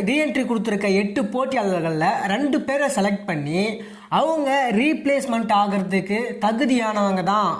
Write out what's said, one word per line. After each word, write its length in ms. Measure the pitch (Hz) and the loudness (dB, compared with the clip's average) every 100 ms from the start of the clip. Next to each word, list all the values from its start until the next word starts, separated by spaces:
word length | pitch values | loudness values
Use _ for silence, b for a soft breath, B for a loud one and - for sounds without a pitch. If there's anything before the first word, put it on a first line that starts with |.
| 196 | 0
ரீஎன்ட்ரி 400 | 294 302 269 233 | 2 2 0 0
கொடுத்திருக்க 420 | 226 220 202 208 | -2 -2 0 2
எட்டு 360 | 190 202 269 | 2 2 0
போட்டியாளர்கள்ல 1000 | 214 254 269 262 196 180 165 156 175 226 196 | -2 -2 -2 0 0 0 0 0 0 0 0
ரெண்டு 360 | 214 285 254 | 0 0 0
பேரை 280 | 202 277 277 | 0 0 0
செலக்ட் 360 | 220 202 202 - | 0 0 -2 -4
பண்ணி, 560 | 156 143 170 220 214 B B B | -4 -2 0 -2 -4 B B B
அவங்க 580 | 180 302 320 277 277 247 | 0 2 0 0 2 2
ரீப்ளேஸ்மெண்ட் 800 | 208 294 - 277 277 269 233 214 | 2 2 0 0 0 0 -2 2
ஆகிறதுக்கு 720 | 202 208 196 175 190 190 214 240 - | 2 2 0 0 -2 0 -2 -4 -2
தகுதியானவங்க 840 | 208 226 269 247 220 208 202 190 | 0 2 2 2 0 0 0 0
தான் 340 | 175 208 185 | 2 2 2